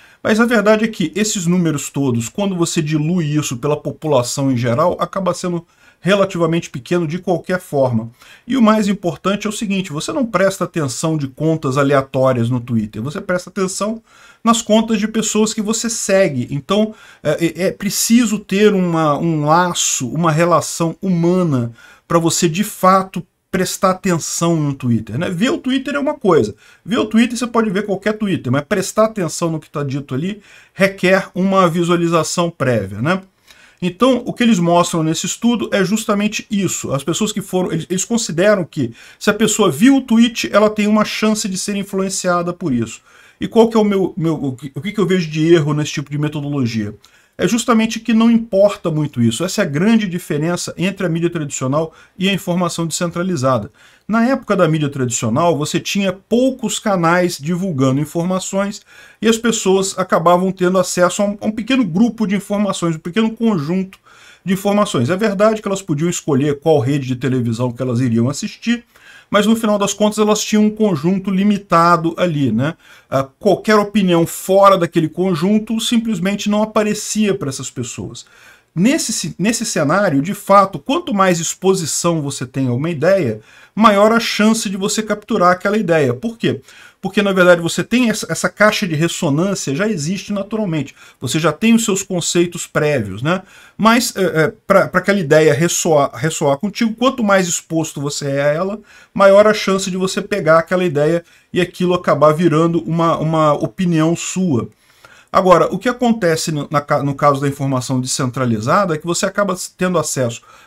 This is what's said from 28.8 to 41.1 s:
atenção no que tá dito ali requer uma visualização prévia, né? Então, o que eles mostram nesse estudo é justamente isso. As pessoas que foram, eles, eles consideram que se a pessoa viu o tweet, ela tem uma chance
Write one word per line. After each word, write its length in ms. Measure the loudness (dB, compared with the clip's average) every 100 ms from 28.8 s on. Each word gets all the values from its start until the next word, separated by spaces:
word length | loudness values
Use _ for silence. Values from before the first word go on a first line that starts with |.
| -2 0 0
atenção 440 | 0 -6 -4 -4
no 100 | -4
que 120 | -8
tá 120 | -6
dito 300 | -4 -6 -6
ali 260 | -6 -6 -8 -14 -20 _
requer 580 | -2 -2 0 2 2 0
uma 340 | -2 0 4 2
visualização 840 | 2 0 2 2 0 0 -2 -2
prévia, 500 | -2 0 0 -2 -4
né? 200 | -2 -2 -4 _ _ -20 -20 -8 -6
Então, 360 | 0 2 2 -2
o 80 |
que 80 | 0
eles 160 | 2 2
mostram 460 | 4 2 2 0
nesse 240 | -2 -2 -4
estudo 420 | -2 0 0 -2
é 140 | -2 0
justamente 640 | -2 -2 -2 -2 -4 -4
isso. 420 | -2 -2 -4 -6
As 120 | -6
pessoas 280 | -4 -2 -2
que 80 | -4
foram, 320 | -4 -2 -2
eles, 140 | -4 -4
eles 160 | -4
consideram 640 | -2 -2 -2 0 2 2 -4
que 260 | -4 -6 -6 -20 -6
se 100 | -2
a 40 |
pessoa 360 | 0 0 2 0
viu 280 | 2 4 2
o 40 |
tweet, 480 | 2 2 2 0 -2
ela 200 | 2 2
tem 160 | 2 2
uma 180 | 2
chance 420 | 0